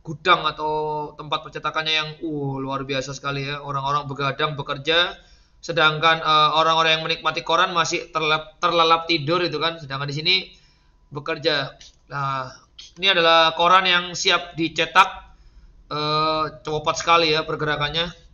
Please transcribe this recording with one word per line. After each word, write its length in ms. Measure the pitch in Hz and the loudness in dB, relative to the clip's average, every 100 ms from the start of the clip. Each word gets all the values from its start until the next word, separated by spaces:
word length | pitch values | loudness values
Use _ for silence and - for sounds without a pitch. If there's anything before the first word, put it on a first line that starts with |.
gudang 440 | - 156 185 170 156 | -12 -6 2 2 2
atau 240 | 151 156 156 151 151 151 - | -4 -4 -2 -4 -6 -8 -12
tempat 280 | 151 151 | -6 -6
percetakannya 480 | 151 156 151 156 156 | -6 -8 -6 -4 0
yang, 160 | 156 151 151 | 0 -2 -6
uh, 320 | 165 151 139 135 | -8 -4 -4 -6
luar 320 | 135 135 135 | -6 -6 -4
biasa 240 | 135 135 | -4 -4
sekali 320 | 139 143 139 | -8 -6 -6
ya. 160 | 139 147 | -6 -8
Orang-orang 480 | 143 139 135 147 143 | -6 -6 -2 -2 -4
begadang 480 | 135 139 131 151 143 | -4 -4 -2 -4 -4
bekerja, 560 | 143 143 143 165 180 - - _ _ _ | -8 -6 0 2 0 -4 -20 _ _ _
sedangkan, 640 | - 165 156 156 160 160 | -6 2 2 4 2 2
eh, 260 | 160 156 151 156 | 2 4 4 4
orang-orang 400 | 160 160 160 160 | 4 4 4 2
yang 80 | |
menikmati 400 | 160 160 160 156 | 0 -2 -2 -4
koran 320 | 165 165 185 175 | 0 2 2 2
masih 320 | 160 165 - | 0 -2 -4
terlelap, 480 | 160 156 156 156 _ | -2 0 0 -2 _
terlelap 400 | 175 170 160 165 | 0 4 4 4
tidur 400 | 165 165 139 175 | 2 -2 0 0
itu 160 | 180 151 | 0 -2
kan. 160 | 160 165 | -4 -4
Sedangkan 320 | 139 135 143 | -10 -8 -6
di 80 | 143 | -4
sini 180 | 160 185 185 - _ _ _ _ _ | 0 0 -2 -20 _ _ _ _ _
bekerja. 640 | 143 143 160 151 147 139 - - _ _ | -12 -8 -4 0 -2 -4 -12 -20 _ _
Nah, 400 | 143 139 135 127 - _ - - - | -8 -6 -6 -8 -14 _ -20 -20 -4
ini 160 | 190 | 0
adalah 400 | 185 165 165 160 | 4 6 6 6
koran 320 | 160 170 185 | 4 6 6
yang 200 | 185 175 180 165 | 6 0 0 -4
siap 400 | 185 175 - 147 | 0 0 -2 -6
dicetak. 800 | 160 160 160 185 190 - - - - - - - - | -4 -2 0 6 6 4 -20 -20 -20 -20 -20 -20 -10
Eh, 540 | 147 151 156 156 156 151 143 | -6 -2 -2 0 -2 -4 -8
cepat 320 | - 151 160 156 | -8 -6 -4 -4
sekali 400 | 170 170 165 156 | 2 2 4 0
ya 80 | |
pergerakannya. 640 | 156 151 151 147 147 156 170 - - | -2 -4 -4 -2 -4 -4 -6 -8 -20